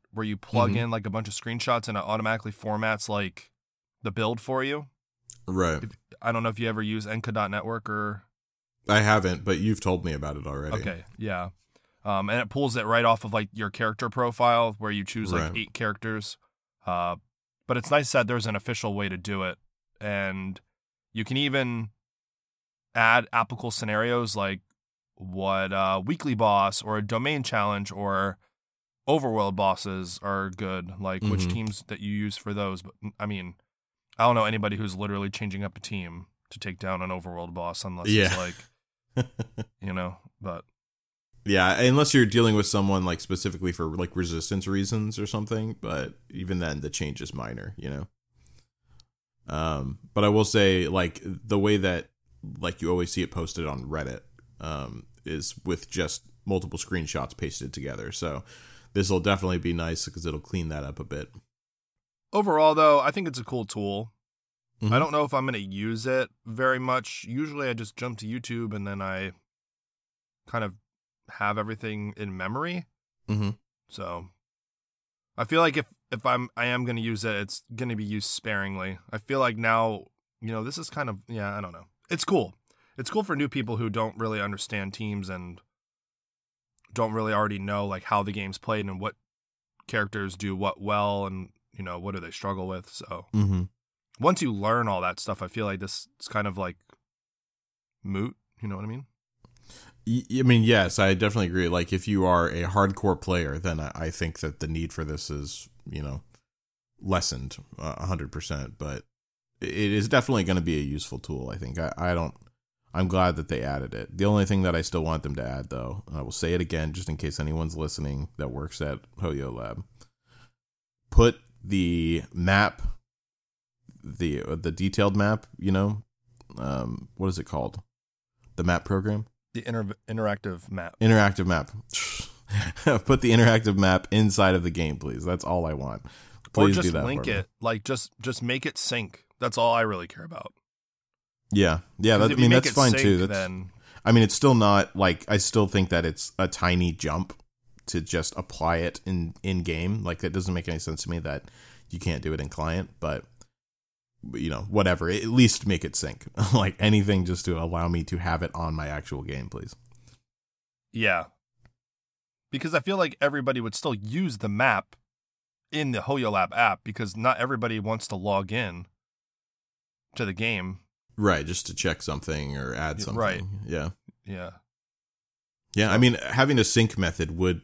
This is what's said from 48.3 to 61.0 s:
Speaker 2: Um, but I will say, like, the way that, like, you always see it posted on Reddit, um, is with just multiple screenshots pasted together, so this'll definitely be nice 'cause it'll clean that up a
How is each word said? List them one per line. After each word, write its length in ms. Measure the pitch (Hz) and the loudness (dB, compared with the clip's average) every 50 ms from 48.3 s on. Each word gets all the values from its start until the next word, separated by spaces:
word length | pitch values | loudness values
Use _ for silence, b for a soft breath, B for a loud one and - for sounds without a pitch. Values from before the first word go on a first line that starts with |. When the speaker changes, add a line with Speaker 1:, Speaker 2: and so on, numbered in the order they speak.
| _ b b b b b b b _ _ _ _ _ - - _ _ _ _ _ _ _ _ - | _ b b b b b b b _ _ _ _ _ -20 -20 _ _ _ _ _ _ _ _ -8
Speaker 2:
Um, 520 | - 76 80 80 78 71 67 65 67 - - - _ | -6 -4 -2 -2 -2 -2 -4 -6 -8 -10 -14 -6 _
but 100 | 104 104 | 2 4
I 60 | 104 | 4
will 160 | 104 107 107 | 6 4 4
say, 420 | - - 110 101 98 95 92 90 73 | 4 4 4 6 6 6 4 2 2
like, 320 | 87 95 90 87 - - - | 2 0 0 0 -2 -6 -10
the 360 | 92 92 - - 110 107 101 | -10 -10 -10 -4 0 0 2
way 180 | 98 104 104 101 | 4 4 4 4
that, 320 | 95 95 90 85 - - _ _ _ _ _ _ - 101 - - | 4 2 0 -2 -4 -8 _ _ _ _ _ _ -16 -16 -12 -8
like, 220 | 85 87 85 - | -6 -6 -6 -2
you 80 | - 82 | 0 0
always 220 | 90 90 87 87 | 2 2 0 0
see 120 | - 92 90 | -2 -2 -4
it 80 | - | -2
posted 340 | - 92 82 80 - - 82 | -2 -6 -6 -6 -6 -6 -6
on 200 | 73 71 65 62 | -6 -6 -6 -8
Reddit, 360 | 67 76 78 71 65 62 - - - - - - _ _ - | -6 -6 -6 -6 -6 -8 -10 -14 -18 -20 -20 -20 _ _ -12
um, 480 | - 78 78 71 69 60 57 58 - - - - _ | -10 -8 -8 -8 -8 -10 -10 -14 -16 -18 -20 -16 _
is 300 | - 78 78 - - - - - | -8 -8 -6 -6 -8 -10 -8 -4
with 240 | 90 87 78 - - | -4 -4 -4 -6 -8
just 340 | - 90 85 73 - - - - - _ _ | -4 -4 -2 -2 -4 -8 -10 -14 -20 _ _
multiple 340 | - 98 92 87 73 - 82 | -2 -2 -2 -2 -4 -8 -8
screenshots 560 | - - 95 90 80 76 - 73 65 - - | -6 -4 -4 -4 -4 -2 -4 -4 -6 -6 -6
pasted 380 | - - 71 67 - 69 67 - | -8 -8 -6 -6 -8 -10 -10 -10
together, 380 | - 67 69 62 53 52 58 | -10 -8 -8 -8 -8 -10 -10
so 320 | - - - 82 73 67 - B B B B B B B B B _ | -8 -6 -6 -4 -4 -6 -8 B B B B B B B B B _
this'll 260 | 98 95 90 98 92 | 0 2 4 2 2
definitely 380 | 85 101 98 92 95 92 90 87 | 4 4 2 2 2 0 0 0
be 160 | - 87 85 | 0 0 -2
nice 340 | 85 82 82 82 80 - - | 0 0 -2 -2 -4 -6 -8
'cause 180 | - 87 82 | -8 -8 -6
it'll 140 | 85 76 76 | -6 -6 -6
clean 280 | - - - 92 82 80 | -8 -6 -4 -4 -4 -2
that 140 | 78 76 71 | -4 -6 -6
up 160 | 67 73 | -8 -10
a 40 | - | -10